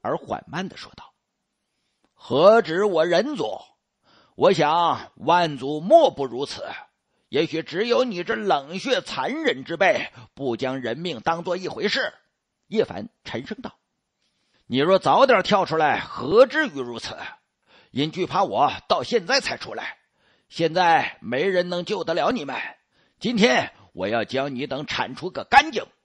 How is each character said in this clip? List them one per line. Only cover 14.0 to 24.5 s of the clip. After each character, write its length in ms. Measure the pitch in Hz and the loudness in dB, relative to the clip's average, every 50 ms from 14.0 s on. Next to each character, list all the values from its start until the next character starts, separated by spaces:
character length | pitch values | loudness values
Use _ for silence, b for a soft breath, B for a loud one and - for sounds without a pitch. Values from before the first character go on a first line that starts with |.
| _ _ _ _ _ _ _ _ _ _ _ _ _ | _ _ _ _ _ _ _ _ _ _ _ _ _
“你 140 | - 117 131 | -4 -2 0
若 180 | 147 175 190 185 | 4 4 4 4
早 300 | - 143 143 156 180 - | 4 4 6 6 6 6
点 160 | 233 190 180 | 6 4 4
跳 220 | - 208 196 180 | 2 2 2 2
出 120 | - 160 160 | 0 0 2
来， 220 | 151 143 117 95 | 2 2 2 0
何 480 | - - - - 120 139 180 226 269 233 | -2 -8 -10 -8 -4 2 6 8 8 8
至 200 | - 311 311 226 | 6 2 -2 -2
于 40 | |
如 260 | 143 135 123 120 117 113 | -4 -8 -8 -8 -10 -10
此？ 180 | - - - 85 - - - - _ _ _ _ b b b b b b | -12 -12 -12 -12 -14 -16 -16 -20 _ _ _ _ b b b b b b
因 200 | b 127 147 160 | b -4 -4 -4
惧 140 | - 180 175 | -2 -4 -6
怕 180 | 123 139 185 196 | -2 0 0 0
我， 300 | 139 98 113 143 139 - - - - | 0 2 2 2 2 0 -4 -2 0
到 140 | - 160 123 | 0 0 0
现 240 | - 233 226 170 180 | 0 -2 -2 0 0
在 120 | 269 277 | -2 -2
才 160 | - - 131 | 0 -2 -6
出 200 | - - - 107 | -8 -8 -10 -10
来。 240 | - - - - - _ _ _ _ _ _ _ _ _ _ | -10 -10 -12 -14 -16 _ _ _ _ _ _ _ _ _ _
现 240 | - - 165 160 156 | -4 -2 -2 0 2
在 460 | 185 180 165 165 139 - - - - | 2 4 4 4 4 2 0 -6 -12
没 260 | - 110 123 135 170 196 | -8 -6 -4 -2 0 0
人 220 | 185 180 175 180 | 0 0 0 -2
能 160 | 180 175 175 | -4 -6 -6
救 180 | - 208 185 160 | -6 -6 -4 -4
得 100 | 156 165 | -2 -2
了 180 | 170 143 190 | 0 0 0
你 120 | 254 208 147 | 0 -2 -4
们。 120 | 135 131 - - - - - _ _ _ _ _ _ _ _ | -8 -8 -10 -10 -12 -14 -18 _ _ _ _ _ _ _ _
今 180 | - 226 247 202 | -4 -2 2 4
天 340 | 208 247 254 190 - - b b b b b | 4 4 4 2 0 -4 b b b b b
我 140 | 87 92 104 | -6 -4 -2
要 180 | 113 117 107 | -2 -2 -2
将 300 | - 123 131 139 147 | -2 -4 -4 -4 -4